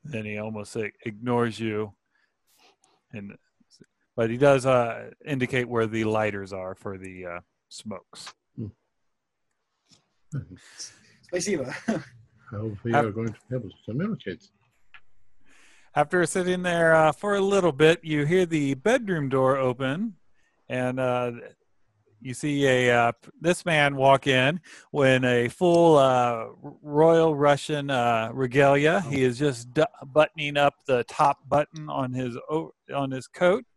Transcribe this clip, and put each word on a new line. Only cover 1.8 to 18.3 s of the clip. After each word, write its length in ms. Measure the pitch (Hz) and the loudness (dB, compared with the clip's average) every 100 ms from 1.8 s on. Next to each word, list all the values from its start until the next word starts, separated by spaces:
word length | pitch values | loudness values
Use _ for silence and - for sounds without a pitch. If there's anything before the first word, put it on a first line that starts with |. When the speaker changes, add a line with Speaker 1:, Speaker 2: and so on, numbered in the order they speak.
| 107 - _ _ _ _ _ _ _ _ _ _ _ | -8 -12 _ _ _ _ _ _ _ _ _ _ _
Speaker 1:
and, 240 | 117 101 - _ _ _ _ _ _ _ - | -18 -18 -20 _ _ _ _ _ _ _ -4
but 140 | 113 | -4
he 60 | 120 | 2
does, 280 | 143 139 | 4 4
uh, 460 | 127 123 117 117 113 - | 2 0 0 -6 -14 -18
indicate 440 | - 139 123 131 120 | -8 -4 -2 -2 -2
where 180 | 120 113 | -2 -2
the 180 | 110 | -2
lighters 480 | 110 110 107 101 98 | -2 -2 -2 -4 -10
are 220 | 95 92 95 | -10 -12 -12
for 200 | 107 95 | -14 -14
the, 300 | 95 92 90 | -14 -14 -14
uh, 140 | 87 _ _ _ | -14 _ _ _
smokes. 640 | - 110 95 _ - - - _ - | -18 -14 -14 _ -20 -20 -20 _ -14
Speaker 2:
Hmm. 100 | 107 - _ _ _ _ _ _ _ _ _ _ _ _ _ _ _ 139 - 87 _ - - _ _ _ _ | -14 -14 _ _ _ _ _ _ _ _ _ _ _ _ _ _ _ -14 -14 -20 _ -20 -20 _ _ _ _
Speaker 3:
Спасибо. 400 | 180 190 175 127 147 - | -8 -4 -4 -6 -10 -6
<laughs> 160 | 185 - - _ _ _ | -6 -6 -20 _ _ _
Speaker 2:
I 40 | 104 | -10
hope 220 | 110 101 | -10 -8
we 80 | 117 | -2
Speaker 1:
Af- 120 | 127 117 | 0 0
Speaker 2:
are 40 | |
going 180 | 104 113 | -4 -8
to 60 | - _ | -10 _
be 60 | 127 | -10
able 120 | 98 | -10
to 60 | - | -16
communicate. 640 | - 120 202 175 - 87 _ _ _ _ _ - - - - - - - - _ _ | -10 -8 -6 -8 -10 -12 _ _ _ _ _ -20 -20 -20 -20 -20 -20 -20 -20 _ _
Speaker 1:
After 300 | - 147 180 165 | -2 0 0 0
sitting 360 | 190 180 180 | -2 -2 -2
there, 320 | 180 170 165 | -2 2 4
uh, 180 | 160 156 | 6 4
for 220 | 147 208 202 | 2 -2 0
a 40 | |
little 320 | 196 196 175 | 2 2 2
bit, 320 | 139 156 170 | 4 4 4
you 200 | 160 151 | 0 -2
hear 200 | 143 | 2